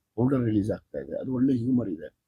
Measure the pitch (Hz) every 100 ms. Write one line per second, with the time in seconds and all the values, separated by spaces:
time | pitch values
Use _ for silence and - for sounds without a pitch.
0 | _ - 127 135 117 107 104 90 - 71
1 | 69 - 107 127 135 127 120 123 101 82
2 | 78 -